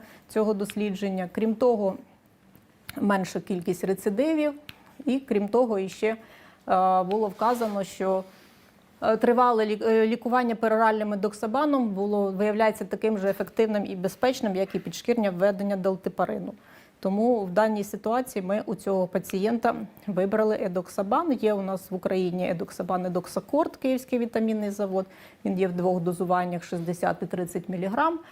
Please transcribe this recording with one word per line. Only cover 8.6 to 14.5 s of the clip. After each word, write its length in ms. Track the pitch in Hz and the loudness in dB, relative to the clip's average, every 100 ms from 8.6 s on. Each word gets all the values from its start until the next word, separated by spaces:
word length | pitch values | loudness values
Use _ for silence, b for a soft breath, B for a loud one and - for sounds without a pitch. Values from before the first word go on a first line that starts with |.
| B _ _ - | B _ _ -4
е, 160 | 220 220 | 0 4
тривале 480 | 240 233 247 226 214 | 4 6 4 4 2
лі-, 220 | 208 226 | 0 2
е, 200 | 226 220 | 4 4
лікування 480 | 233 240 247 240 226 | 0 0 0 0 0
пероральним 580 | 226 220 226 214 214 | 2 4 4 2 -2
ідоксабаном 760 | 208 202 - 226 247 302 277 233 | -2 -2 -4 -4 0 2 2 2
було, 420 | 190 202 208 202 | 0 0 0 0
виявляється 540 | 190 208 208 220 214 196 | 0 0 4 2 2 -6
таким 320 | 202 220 214 | -2 0 0
же 120 | 196 | 0
ефективним 560 | 196 190 - 220 208 196 | -2 -4 0 2 2 -2
і 100 | 196 | -4
безпечним, 600 | 180 - 254 254 220 | -4 0 0 0 -2